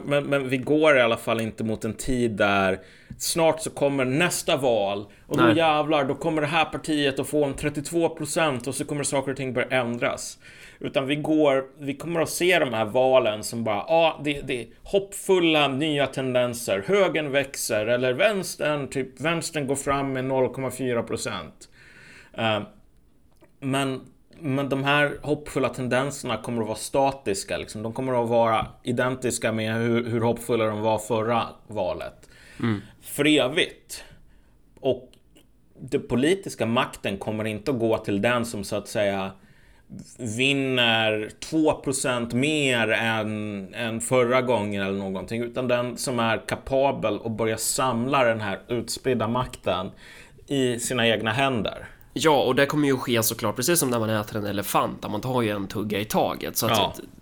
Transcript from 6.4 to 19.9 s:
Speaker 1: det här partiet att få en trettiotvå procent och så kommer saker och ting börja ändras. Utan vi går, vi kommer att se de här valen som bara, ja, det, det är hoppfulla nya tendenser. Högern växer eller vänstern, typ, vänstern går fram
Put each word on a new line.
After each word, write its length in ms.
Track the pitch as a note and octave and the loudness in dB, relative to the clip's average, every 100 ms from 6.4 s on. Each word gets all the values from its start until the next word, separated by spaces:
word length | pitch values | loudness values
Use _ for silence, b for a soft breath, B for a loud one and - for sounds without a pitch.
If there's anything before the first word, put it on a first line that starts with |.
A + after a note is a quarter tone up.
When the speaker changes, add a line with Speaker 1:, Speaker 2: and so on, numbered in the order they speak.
Speaker 1:
det 60 | D3 | 0
här 160 | E3 | 0
partiet 540 | D#3 D3 D3 D3+ C#3+ C3+ | 0 -2 -2 0 2 0
att 80 | C3 | -2
få 160 | D3+ | 0
en 100 | C#3+ | 0
trettiotvå 540 | B2 D3+ D3 C#3+ E3+ E3 | -2 -4 -4 -4 0 0
procent 580 | D#3+ D3 - D#3+ B2+ C#3+ | 0 -4 0 0 0 -4
och 80 | |
så 100 | - | -6
kommer 200 | D3 D3 | -4 -4
saker 260 | C#3 C#3+ C3 | -2 -2 -2
och 60 | C3 | -4
ting 160 | C3 | -4
börja 160 | B2 A#2+ C3 | -2 0 0
ändras. 580 | A#2+ A#2+ C3+ - - - B B B B | 0 -2 -2 -4 -8 -14 B B B B
Utan 280 | C#3 C#3+ C3 | -4 -2 0
vi 100 | D3 | 0
går, 480 | D3+ D#3 D3+ C3+ C3+ - | 2 4 4 4 0 -8
vi 180 | C#3 C#3 | -8 -8
kommer 240 | D3+ E3+ | -4 -2
att 100 | D3+ | -2
se 280 | - F3 F3 | 0 2 4
de 160 | D3 | 2
här 100 | A2+ | 0
valen 600 | A2 A#2+ C3 C3 A#2 G#2+ | 0 2 6 6 4 0
som 200 | G2+ A#2 | -4 -4
bara, 200 | A2+ G2+ - | -2 -2 2
ja, 320 | E3 E3 D#3 | 4 4 2
det, 160 | C#3+ C#3+ | -4 -4
det 200 | C3+ B2+ | -4 -6
är 40 | A#2 B | -8 B
hoppfulla 840 | - G3+ G3 - - F#3+ E3+ D#3 C#3+ | -2 0 0 -4 0 4 4 4 4
nya 380 | C3+ D#3 D3 C3+ | 2 0 2 0
tendenser. 800 | C#3 C3 B2+ B2 A#2+ - G2 - | 0 0 2 0 -2 -2 -2 2
Högern 440 | G3+ F#3 D#3 D3+ | 2 4 2 0
växer 540 | C3+ C3+ - - A2 A2 | 0 -2 -4 -2 0 2
eller 260 | A#2+ B2+ | 2 2
vänstern, 760 | B2+ G3+ G3+ E3+ - D3 D3+ C3+ | 4 2 2 -4 -4 -2 -2 -2
typ, 320 | C#3 C3 - | -6 -6 -4
vänstern 460 | D3 E3 D3+ D#3 C3+ | -2 -2 -2 -4 -2
går 100 | C3+ | -2
fram 360 | - | 0